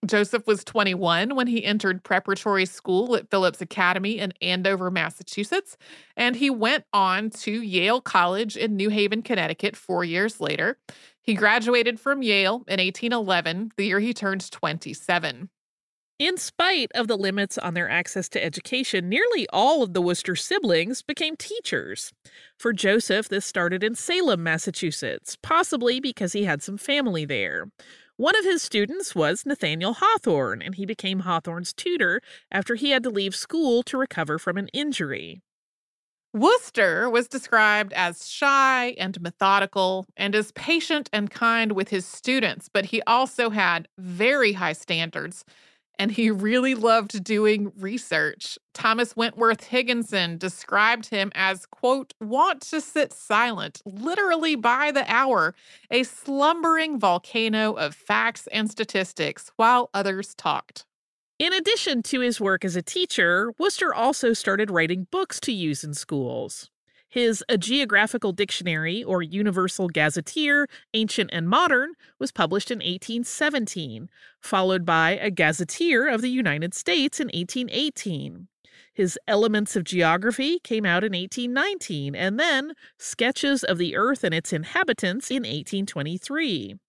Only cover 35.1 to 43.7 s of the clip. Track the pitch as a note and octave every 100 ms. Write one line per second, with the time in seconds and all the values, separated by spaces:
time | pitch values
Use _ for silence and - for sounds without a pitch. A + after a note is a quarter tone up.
35.1 | A#2 D#2+ F#3 _ _ _ _ _ _ _
36.1 | _ _ G#3+ C#4+ B4 - - G3 E3 A#3+
37.1 | A#3+ B3 C4+ - A#3 G#3+ G#3 G#3 - F3
38.1 | F3 - - C#4+ C#4 C4+ C4 B3 - F#3
39.1 | F#3 E3+ - G3 G3 G3 G3+ F#3 F#3+ F#3+
40.1 | - G3 G#3 G#3+ - - E4+ D#4+ D#4 -
41.1 | G#3+ G#3 - A#3 A3+ A3+ G3+ F#3+ G3 F3+
42.1 | - - C4 G#3+ B2 - G#3 G3 A3+ -
43.1 | A#3 C4 - A#3 G#3+ F#3